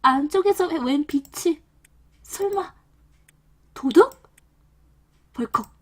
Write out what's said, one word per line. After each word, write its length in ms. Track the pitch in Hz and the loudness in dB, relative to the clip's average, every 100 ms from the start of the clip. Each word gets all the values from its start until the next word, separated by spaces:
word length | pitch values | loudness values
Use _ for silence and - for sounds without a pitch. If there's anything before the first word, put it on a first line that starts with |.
안쪽에서 640 | 262 269 294 392 392 392 359 | 2 2 0 0 0 0 -2
왜-, 120 | 320 | -2
웬 260 | 247 285 294 | -2 -2 -2
빛이? 540 | 285 277 - 349 311 _ _ _ _ _ _ | -6 -6 -4 -2 -2 _ _ _ _ _ _
설마 540 | - - 392 392 - _ _ _ _ _ _ _ _ _ _ | -18 -6 -4 -4 -6 _ _ _ _ _ _ _ _ _ _
도둑? 480 | - 269 311 466 - _ _ _ _ _ _ _ _ _ _ _ | -6 2 4 4 0 _ _ _ _ _ _ _ _ _ _ _
벌컥. 380 | - 233 - 214 _ | -10 -4 -4 -6 _